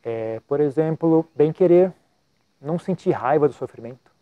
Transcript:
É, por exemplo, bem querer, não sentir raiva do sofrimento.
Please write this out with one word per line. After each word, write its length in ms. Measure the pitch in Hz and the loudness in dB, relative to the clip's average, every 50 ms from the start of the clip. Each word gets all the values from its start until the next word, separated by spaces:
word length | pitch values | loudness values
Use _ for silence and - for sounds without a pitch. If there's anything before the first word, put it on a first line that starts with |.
| _ | _
É, 380 | 120 117 113 113 113 113 113 _ _ | -8 -8 -8 -8 -8 -8 -10 _ _
por 140 | 143 143 | -2 -2
exemplo, 640 | 151 147 127 156 156 160 160 - - 165 160 160 160 _ _ | -2 0 0 -2 -2 -2 -2 -2 0 2 2 2 0 _ _
bem 180 | - 147 156 160 | 0 0 0 2
querer, 400 | - 185 175 175 180 185 190 - _ _ _ _ _ _ _ _ _ _ _ _ _ | 2 4 6 6 6 4 4 0 _ _ _ _ _ _ _ _ _ _ _ _ _
não 200 | - 143 165 175 | -10 -8 -6 -6
sentir 320 | - - 185 - - 185 | -4 -6 -8 -4 -2 -4
raiva 360 | 147 98 113 123 147 156 143 143 | -4 -2 0 0 0 2 2 0
do 60 | 120 | -2
sofrimento. 580 | - 131 123 - - 113 117 127 123 _ _ _ _ | -4 -12 -14 -12 -16 -18 -18 -18 _ _ _ _ _